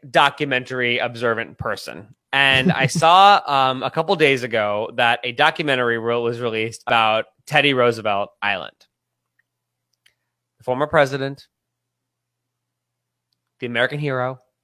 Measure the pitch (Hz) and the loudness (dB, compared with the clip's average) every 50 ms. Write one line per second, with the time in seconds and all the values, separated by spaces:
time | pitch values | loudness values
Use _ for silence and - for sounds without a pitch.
0 | - 131 117 165 147 139 - - 147 139 127 123 127 - 131 127 123 120 120 123 | -14 -2 2 2 2 2 2 -2 -4 -2 -2 -4 -4 -4 -6 -4 -2 -2 -2 -2
1 | 120 135 120 113 123 117 113 113 113 71 - - - 113 101 - - - 62 85 | -4 -4 -4 -2 -2 -2 -2 -2 -6 -8 -10 -8 -8 -6 -8 -8 -10 -12 -14 -16
2 | - - - _ _ _ 135 139 139 135 135 131 127 135 - 123 135 131 - 165 | -18 -20 -20 _ _ _ 0 2 4 4 4 2 2 2 0 0 -2 -2 0 2
3 | 160 165 175 190 196 202 202 160 - 143 143 135 131 131 131 131 - 131 - 160 | 4 6 6 8 8 6 6 4 2 0 0 0 0 0 -2 -2 -6 -6 -4 -4
4 | 165 165 196 156 156 139 139 123 123 117 117 110 104 104 104 104 110 - - 120 | -2 -2 0 2 2 2 2 0 -2 -2 -2 -2 -2 -2 -2 -4 -6 -4 -2 0
5 | 120 117 120 - - 123 120 127 147 160 156 - 160 143 135 127 123 117 117 113 | 0 0 0 0 -4 -6 -2 0 0 0 0 0 -2 -2 0 0 0 0 -2 -2
6 | 110 117 120 120 117 117 120 117 123 117 110 110 110 113 110 - _ - 123 113 | -2 -2 -2 -2 -2 -2 -4 -4 -4 -4 -4 -4 -4 -6 -8 -10 _ 0 2 2
7 | 110 110 110 110 - - _ _ _ - 151 147 139 143 135 127 123 120 113 110 | 4 2 2 0 -2 -6 _ _ _ -2 0 2 2 2 2 4 2 2 2 0
8 | 104 107 101 98 101 - _ _ 101 101 101 90 69 50 - _ _ _ _ _ | -2 -2 -2 -2 -4 -6 _ _ -4 -4 -2 -4 -6 -10 -16 _ _ _ _ _
9 | _ _ _ _ _ _ _ _ _ _ _ _ _ _ _ _ _ _ _ _ | _ _ _ _ _ _ _ _ _ _ _ _ _ _ _ _ _ _ _ _
10 | _ _ _ _ _ _ _ _ _ _ _ _ _ 127 127 131 151 147 165 156 | _ _ _ _ _ _ _ _ _ _ _ _ _ -6 -4 -2 -2 0 2 2
11 | 143 131 139 135 135 139 139 - - _ _ _ _ _ _ _ _ _ _ _ | 2 0 -2 -6 -6 -8 -10 -12 -18 _ _ _ _ _ _ _ _ _ _ _
12 | _ _ _ _ _ _ _ _ _ _ _ _ _ _ _ _ _ _ _ _ | _ _ _ _ _ _ _ _ _ _ _ _ _ _ _ _ _ _ _ _
13 | _ _ _ _ _ _ _ _ _ _ _ _ 127 120 120 120 123 127 147 147 | _ _ _ _ _ _ _ _ _ _ _ _ -10 -4 -2 0 0 0 -2 -4
14 | 151 143 131 127 123 127 131 - _ _ _ _ | -4 -4 -4 -4 -4 -6 -6 -10 _ _ _ _